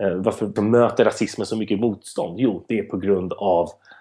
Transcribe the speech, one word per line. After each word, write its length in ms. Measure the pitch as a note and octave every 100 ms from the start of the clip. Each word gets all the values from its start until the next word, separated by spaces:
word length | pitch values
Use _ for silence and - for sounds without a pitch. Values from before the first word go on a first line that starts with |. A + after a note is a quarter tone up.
Eh, 140 | G2
varför 480 | F2+ G#2 G2 G#2 G#2
möter 420 | G#2 A#2+ A#2 -
rasismen 420 | A2 - G#2+ - G2+
så 100 | A2
mycket 240 | G#2 G2
motstånd? 540 | A#2 G2 - - - A2
Jo, 260 | B2+ F#2 -
det 100 | A2+
är 40 |
på 140 | - G2
grund 360 | F#2+ F#2+ F2+
av 360 | - G2+ F2 E2+ - _ -